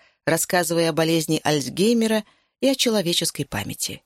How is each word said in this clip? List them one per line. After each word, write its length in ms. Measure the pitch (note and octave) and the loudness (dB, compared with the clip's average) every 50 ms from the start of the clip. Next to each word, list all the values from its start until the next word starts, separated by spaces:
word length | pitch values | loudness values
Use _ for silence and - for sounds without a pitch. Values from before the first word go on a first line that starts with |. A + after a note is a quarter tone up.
| _ _ _ _ - | _ _ _ _ -2
рассказывая 640 | C#3+ D#3+ E3 - - F#3+ F3+ E3+ D#3+ E3+ E3+ E3 E3 | -2 0 0 0 0 0 0 0 0 0 0 0 2
о 40 | D3+ | 2
болезни 460 | D#3+ D#3+ D#3+ E3 E3 D3+ - D#3 - - | 0 2 2 2 0 2 0 -2 0 2
Альцгеймера 800 | - D3+ D3 C#3 B2+ C#3 D3 G3 A3+ A#3+ A3+ A3 A3 A3 G#3+ G#3+ _ _ _ _ _ _ - | 0 0 0 -2 -4 -2 0 2 2 4 2 2 0 0 -2 -4 _ _ _ _ _ _ 0
и 80 | A#3+ | 0
о 80 | C4+ C4+ | 0 2
человеческой 680 | - - A#3+ A3 G#3 E3 E3+ F3 - E3 - - - C#3 | 2 0 0 0 0 0 0 -2 -2 -4 -4 -6 -6 -8
памяти. 580 | - - G#2 G2+ - - - - - - - _ | -6 -6 -8 -8 -8 -8 -8 -8 -10 -10 -12 _